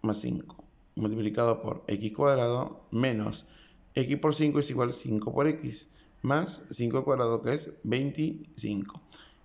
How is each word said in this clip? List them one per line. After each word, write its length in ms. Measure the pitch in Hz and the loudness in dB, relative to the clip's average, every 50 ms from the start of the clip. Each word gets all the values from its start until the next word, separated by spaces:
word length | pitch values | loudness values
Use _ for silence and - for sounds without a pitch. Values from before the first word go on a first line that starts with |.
| - | -2
más 160 | 107 104 - | -2 -2 0
cinco 460 | - 62 - - - - - - - - _ _ - _ _ | -2 -2 -4 -4 -6 -10 -16 -20 -20 -20 _ _ -20 _ _
multiplicado 640 | - 110 107 110 113 107 107 107 117 120 117 110 - | -2 -2 0 0 0 0 0 2 2 4 4 2 2
por 220 | - 113 - - - - | 0 -4 -6 -6 -4 -4
x 260 | 104 98 110 107 - | -4 -2 -2 -4 0
cuadrado 720 | - 143 143 135 127 120 117 120 127 131 - - - - - - | 2 4 4 4 4 4 2 2 0 -2 -4 -8 -12 -10 -4 -2
menos 560 | 113 131 131 117 107 107 107 98 - - - - - - - - - - - - | 0 2 2 0 0 -2 -4 -6 -8 -12 -20 -20 -20 -20 -20 -20 -20 -20 -4 -2
x 220 | 135 131 131 143 147 | 0 0 2 0 2
por 160 | - 156 143 | 2 2 2
cinco 260 | 151 156 147 147 147 | 4 2 4 4 2
es 100 | 143 - | 0 0
igual 200 | 123 123 123 120 | 0 0 0 0
a 20 | 120 | 0
cinco 420 | - - 127 110 107 - - - | -2 -2 -2 0 0 0 0 2
por 120 | 139 143 156 | 2 4 4
x, 420 | 156 156 - 123 - - - - - - - - - - - | 2 0 -4 -8 -10 -10 -14 -18 -20 -20 -20 -20 -12 -4 0
más 440 | 127 139 156 180 - - - - - | 2 2 2 0 -2 -6 -10 -14 -12
cinco 280 | 110 123 120 117 113 131 | -6 -4 -2 0 0 0
al 60 | 127 | 2
cuadrado, 380 | 147 135 123 120 117 117 113 113 | 2 2 2 4 2 2 0 0
que 100 | 117 135 | 0 -2
es 220 | 156 - - - - - | -2 -2 -8 -12 -8 -4
veinticinco. 1200 | 110 117 127 139 143 139 156 156 156 - - - - - - 110 107 104 98 98 - - - - - - - - - - _ | -2 0 0 0 0 0 0 -2 -2 -2 -6 -10 -14 -12 -8 -4 -4 -2 -4 -4 -6 -10 -16 -18 -20 -20 -20 -20 -20 -20 _